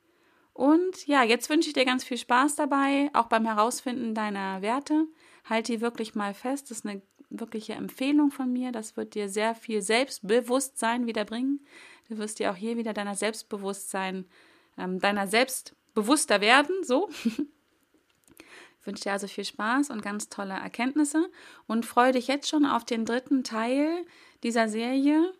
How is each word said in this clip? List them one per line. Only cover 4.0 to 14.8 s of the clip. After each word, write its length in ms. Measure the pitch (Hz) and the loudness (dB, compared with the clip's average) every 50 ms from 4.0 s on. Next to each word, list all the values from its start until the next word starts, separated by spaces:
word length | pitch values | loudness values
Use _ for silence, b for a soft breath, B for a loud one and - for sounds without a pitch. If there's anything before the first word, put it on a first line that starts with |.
| 240 226 220 | -4 -4 -4
deiner 460 | 220 214 208 202 196 196 190 190 190 | -4 -4 -4 -4 -4 -4 -6 -6 -4
Werte. 460 | 185 208 233 269 277 - 302 311 320 311 B B B B B B B - | -4 -2 -2 -2 -2 0 2 2 2 2 B B B B B B B -2
Halt 200 | 220 226 233 233 | -2 -2 0 0
die 120 | 233 214 | -2 -2
wirklich 340 | 226 240 240 - 226 214 - | -2 -2 -2 -4 -8 -6 -4
mal 200 | 220 208 202 202 | -4 -4 -4 -6
fest, 360 | - - 254 269 277 - - | -6 -6 -4 -4 -4 -6 -10
das 80 | 233 - | -14 -10
ist 80 | - | -10
eine 140 | 214 202 196 196 _ _ _ - - | -10 -10 -10 -12 _ _ _ -20 -14
wirkliche 440 | - 208 233 226 - 220 220 - 208 | -12 -10 -10 -8 -8 -10 -8 -8 -10
Empfehlung 560 | - 202 190 - - 262 269 294 294 302 285 | -8 -8 -10 -6 -4 -2 2 4 6 6 4
von 220 | 285 - 262 254 247 | 4 0 -4 -2 -2
mir. 200 | 247 254 254 240 | -2 -4 -4 -6
Das 240 | 226 220 220 - | -8 -8 -8 -8
wird 180 | - 220 214 - | -8 -8 -6 -6
dir 160 | 214 208 196 | -6 -6 -4
sehr 240 | 196 208 214 226 233 | -2 0 0 0 -2
viel 260 | 226 - - 220 214 | -4 -6 -4 -4 -4
Selbstbewusstsein 1300 | 196 190 220 233 269 262 - - - 180 214 247 240 233 247 269 277 - - - - 226 233 247 247 | 0 2 2 2 2 0 -4 -10 -4 0 2 2 2 2 0 0 0 -2 -6 -4 -2 -2 0 0 -2
wieder 180 | 233 220 220 208 | -2 -2 -4 -4
bringen. 400 | 196 220 233 254 269 285 285 B B B B B B B B B B | -4 -4 -4 -2 -2 -2 -2 B B B B B B B B B B
Du 100 | 226 214 | -10 -8
wirst 220 | 214 214 214 - | -8 -8 -6 -2
dir 100 | 214 190 | -2 -2
auch 60 | 202 | -2
hier 200 | 180 202 226 233 | -2 -4 -4 -4
wieder 160 | 233 226 226 208 | -4 -4 -4 -4
deiner 220 | 214 202 202 202 | -4 -4 -6 -4
Selbstbewusstsein, 1120 | 190 202 214 220 - - - - 202 196 196 202 196 - - - 196 190 190 185 190 185 b b b b b b b b b b | -2 -2 -4 -4 -4 -10 -10 -10 -8 -6 -6 -8 -8 -8 -8 -6 -6 -4 -4 -6 -8 -10 b b b b b b b b b b
ähm, 220 | b | b